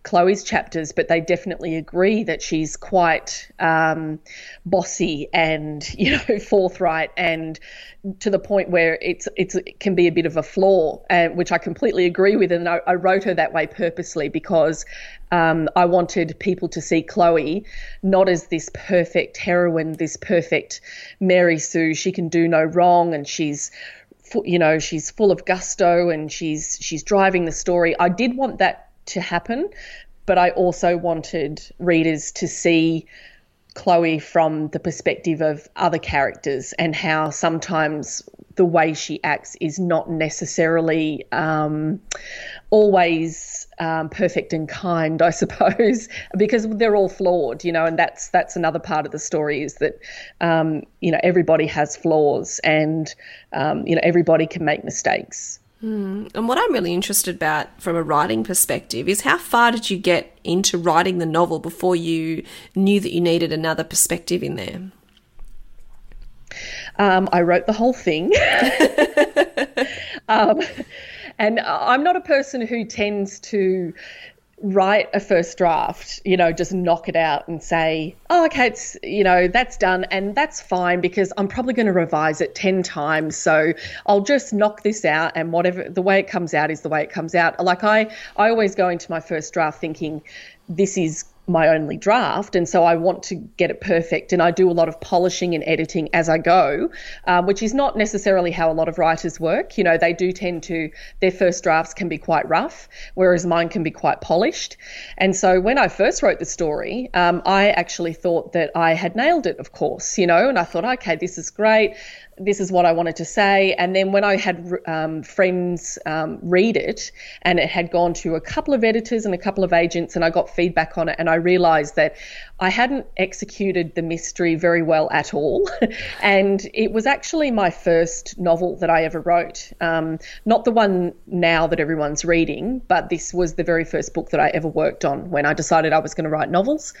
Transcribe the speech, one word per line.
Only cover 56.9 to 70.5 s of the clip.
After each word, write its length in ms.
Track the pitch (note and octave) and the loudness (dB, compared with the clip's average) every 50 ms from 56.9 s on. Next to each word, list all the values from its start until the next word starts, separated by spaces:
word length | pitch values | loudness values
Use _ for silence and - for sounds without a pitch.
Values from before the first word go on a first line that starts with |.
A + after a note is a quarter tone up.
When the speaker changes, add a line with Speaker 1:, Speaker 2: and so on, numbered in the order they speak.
Speaker 2:
interested 440 | F3 F3+ F3+ - G3 - - F3+ F3 | -2 -2 -2 -2 -2 -2 -2 -2 -4
about 320 | - D#3+ D#3 D#3 D3+ - - - - | -2 -2 -2 0 -2 -4 -6 -10 -10
from 140 | - F#3 E3+ | -6 -4 -2
a 80 | E3+ | -2
writing 400 | D#3+ D3+ D3 D3 D3 - A2 A2 | 0 0 2 2 2 0 0 -2
perspective 640 | A3 - - - - - B2+ - - - A2+ A#2 C#3 F3+ | -2 -2 0 -2 0 0 -2 -6 -6 -8 -8 -6 -2 -2
is 120 | G3+ - | -2 0
how 180 | - C4+ D#4 F4 | 2 2 2 2
far 320 | - - - A#3 A#3+ A#3 | 0 0 2 4 4 4
did 200 | A#3 A3 - - | 2 0 -2 -4
you 60 | G3 | -4
get 400 | F3+ - F3+ E3+ - - - _ _ | -2 0 2 2 2 0 -6 _ _
into 340 | - F3 E3+ F#3 G3 - - | -6 -2 0 0 0 0 0
writing 420 | F3 E3 F3 D#3+ E3 F3+ F#3+ F3+ F3 | 0 0 2 4 4 2 2 0 -2
the 80 | E3 | -2
novel 340 | D#3+ D#3 E3 F3 E3 E3 D#3 | 0 2 2 2 2 0 -4
before 340 | - E3 - - - F#3 F3+ | -8 -10 -8 -2 0 0 0
you 500 | E3+ E3 E3 E3 D#3+ D#3+ D#3+ D#3+ - - - - - - - - | 0 0 -2 -2 -2 -2 -4 -6 -6 -8 -12 -16 -20 -16 -8 -2
knew 240 | F#3 F#3+ G3 G3+ G3+ | 0 2 4 4 2
that 140 | F#3+ - | 2 0
you 80 | - E3+ | -2 0
needed 320 | F3 E3+ E3 E3+ E3+ D3+ | 2 2 2 2 0 -2
another 320 | D#3 D#3+ D#3+ D#3+ D#3+ D#3+ D#3+ | -4 -2 -2 -2 -2 -4 -4
perspective 580 | - - - - - E3+ E3 - - F3 F3+ | -4 -2 -2 0 0 -2 -6 -4 -4 -4 -4
in 140 | - C#3 - | -4 -4 -8
there? 340 | - - - - E3+ F#3 F#3+ - _ _ _ _ _ _ _ _ - - - - - - - - - - - - - - - - - - - - - - - - - - - - - - - - - | -8 -8 -10 -10 -12 -14 -16 -18 _ _ _ _ _ _ _ _ -16 -16 -14 -14 -16 -16 -18 -18 -20 -20 -20 -20 -20 -20 -18 -18 -16 -16 -18 -18 -20 -20 -18 -16 -14 -14 -14 -12 -12 -14 -8 0 2
Speaker 1:
Um, 300 | G3+ G3 F#3 F#3 F#3+ - | 4 4 6 4 4 2
I 100 | E3+ F3+ | 2 2
wrote 240 | F3 E3+ F3 F3 - | 4 4 4 2 2
the 60 | - | 0
whole 200 | G#3+ G#3+ A3+ C4 | 0 2 2 0
thing. 400 | B3+ - - F#3 D3+ D#3 F3+ D#4 G#4+ D5 | 0 0 -2 -2 -2 0 2 2 2 2
<laughs> 40 | D5 - - - B3 C4+ - - D#4 - - - G3 - - C#4+ C#4+ - - D4 - - - D4 C#4 - - A#3+ C4 - - - - - - - _ - | 2 2 2 2 2 2 2 2 2 2 4 2 0 2 4 2 2 2 2 0 0 0 0 -6 -6 -4 -4 -4 -4 -4 -6 -12 -12 -14 -14 -10 _ 0
Um, 300 | A3 A3 G#3+ E4+ | 2 4 4 4